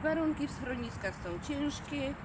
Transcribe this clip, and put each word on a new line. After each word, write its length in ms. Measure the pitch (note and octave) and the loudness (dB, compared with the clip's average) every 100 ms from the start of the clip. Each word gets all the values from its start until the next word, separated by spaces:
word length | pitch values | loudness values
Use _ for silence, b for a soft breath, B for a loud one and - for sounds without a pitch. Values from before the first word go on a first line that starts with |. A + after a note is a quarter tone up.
Warunki 440 | D4+ D#4+ D#4 D4 C#4+ | 4 4 4 2 0
w 40 | |
schroniskach 600 | - B3+ B3+ A#3 - F#3+ F#3+ | -2 -2 -2 -2 -2 -2 -2
są 60 | F3+ A#3+ - | -4 -4 -2
ciężkie 640 | C#4+ D4 - - C#4+ C4+ C#4 | 2 2 0 -4 0 0 -2